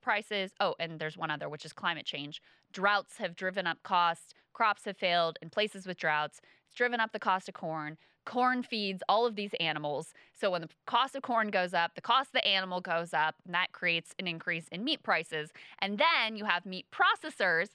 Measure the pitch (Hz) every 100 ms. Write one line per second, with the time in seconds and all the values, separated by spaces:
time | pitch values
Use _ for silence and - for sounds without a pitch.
0 | - 214 214 208 190 - 190 - 165 160
1 | 156 156 160 151 151 151 156 - 185 160
2 | - 147 143 156 - _ _ - 196 202
3 | 185 - 196 170 185 190 175 160 - 185
4 | 170 165 - - _ - 226 202 - 190
5 | 185 175 165 160 165 - 214 196 185 180
6 | 165 151 151 - - _ _ - 247 240
7 | 226 208 214 190 - - 170 160 151 160
8 | _ _ - 247 254 247 240 220 202 190
9 | - 202 240 214 202 - 165 147 151 143
10 | 160 - - - 208 180 165 - - 247
11 | 269 277 262 233 214 190 180 180 170 -
12 | - 247 277 254 - 196 190 180 185 170
13 | 170 165 156 - - 175 180 - 180 165
14 | - - 185 165 170 165 165 170 247 302
15 | - 175 170 160 151 - - - 196 208
16 | 311 320 226 220 214 175 185 185 - -
17 | 370 440 311 - 190 165 196